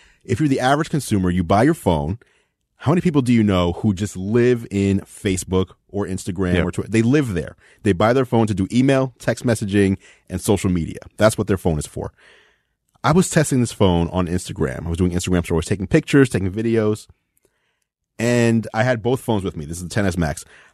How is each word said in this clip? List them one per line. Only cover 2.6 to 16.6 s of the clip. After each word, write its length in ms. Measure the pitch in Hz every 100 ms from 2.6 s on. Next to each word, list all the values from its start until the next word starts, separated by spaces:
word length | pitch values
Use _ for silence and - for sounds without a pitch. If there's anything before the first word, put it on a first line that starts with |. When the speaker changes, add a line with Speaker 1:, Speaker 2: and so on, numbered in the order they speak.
| _ _
Speaker 1:
How 140 | -
many 100 | 175
people 200 | 180 147
do 120 | 123
you 100 | 120
know 300 | 104 92 87
who 200 | 85 110
just 240 | 90 104 92
live 480 | 98 120 120 123 -
in 280 | 98 98 98
Facebook 720 | - - 104 92 - 92 95 _ _
or 160 | 101 92
Instagram 500 | 92 - 87 92 90
Speaker 2:
Yeah. 80 |
Speaker 1:
or 80 | 87
Twitter? 180 | - 95
They 120 | 110
live 320 | 117 147 127
there. 220 | 87 - - _ _
They 100 | 107
buy 200 | 87 107
their 120 | 131 123
phone 220 | 117 110
to 60 |
do 140 | 95 95
email, 420 | 120 135 135 131 -
text 260 | - 117 120
messaging, 520 | 113 101 101 98 98 - _ -
and 120 | 92
social 280 | - 101 101
media. 300 | 90 78 - - -
That's 200 | 107 -
what 100 | 101
their 100 | 95
phone 220 | 90 76
is 80 | -
for. 240 | - - _ _ _ _ _ _ _ _ _
I 80 | 123
was 180 | 170 180
testing 300 | 165 147 131
this 120 | 120
phone 360 | - 98 87 85
on 180 | 92 87
Instagram. 580 | 90 - 92 71 64 82
I 40 |
was 80 | 85
doing 140 | 90
Instagram 340 | 87 92 90 -
stories, 200 | 82 -
taking 180 | 90 92
pictures, 420 | 160 - 143 135
taking 220 | 98 95
videos. 560 | 101